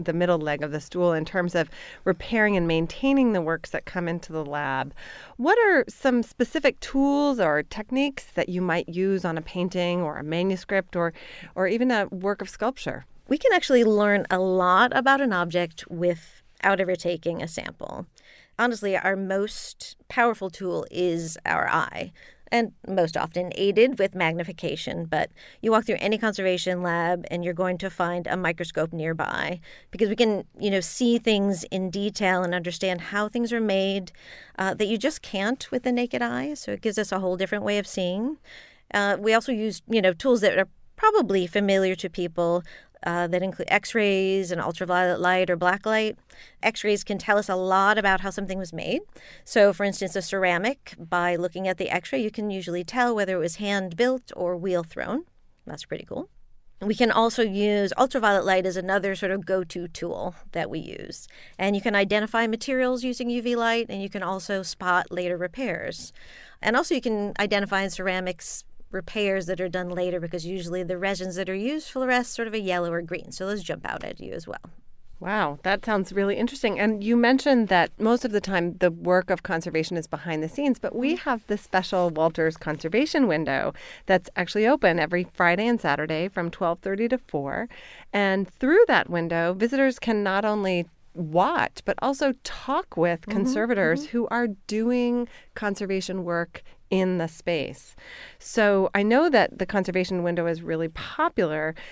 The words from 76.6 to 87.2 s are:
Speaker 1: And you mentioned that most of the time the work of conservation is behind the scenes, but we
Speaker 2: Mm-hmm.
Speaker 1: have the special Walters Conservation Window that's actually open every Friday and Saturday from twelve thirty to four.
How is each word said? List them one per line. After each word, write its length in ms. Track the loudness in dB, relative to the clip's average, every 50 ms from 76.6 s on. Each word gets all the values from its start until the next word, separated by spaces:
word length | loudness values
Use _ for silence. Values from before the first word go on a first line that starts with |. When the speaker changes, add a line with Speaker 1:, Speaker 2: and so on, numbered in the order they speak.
| -2 -2 0 2
Speaker 1:
And 240 | 0 0 0 0 0
you 120 | 0 2 2
mentioned 520 | 4 4 2 2 4 2 2 2 4 4
that 200 | 4 4 4 2 0 0
most 240 | 0 2 2 2 0
of 100 | 0 -2
the 60 | -2
time 380 | -2 0 0 0 0 0 0 2
the 140 | 2 2
work 400 | 2 2 0 2 2 4 2 2
of 100 | -2 -4
conservation 560 | -2 -4 -4 -4 -4 -2 -2 -2 -2 -2 -2 -6
is 80 | -6
behind 380 | -6 -8 -8 -6 -4 -4 -2 -4
the 40 | -4
scenes, 300 | -4 -2 0 0 0 0
but 180 | -2 -6 -4
we 200 | -2 0 0 -2
Speaker 2:
Mm-hmm. 120 | -2 -2 -2
Speaker 1:
have 200 | -4 -4 -2 -4
the 100 | -6 -6
special 540 | -4 0 0 0 0 2 0 2 2 2
Walters 440 | 2 2 2 2 2 2 0 0 0
Conservation 720 | -2 -4 -6 -6 -4 -4 -2 0 2 2 2 2 4 4 4
Window 460 | 4 2 0 0 0 0 -2 -2 -4 -8 -12 -18 -20 -6 0
that's 240 | 2 2 2 2 0 -4
actually 320 | -4 -4 -2 0 2 4 4
open 320 | 4 4 4 4 4 4
every 240 | 2 0 0 -2 -2 -2 0
Friday 320 | 2 4 4 4 4 2
and 160 | 2 0 0
Saturday 480 | 2 0 0 0 0 -2 -2 -2 -2 -4
from 220 | -4 -4 -4 -4
twelve 260 | -4 -2 -2 -2 -2 -2
thirty 260 | -4 -6 -2 -2 0 0
to 100 | 0
four. 500 | -2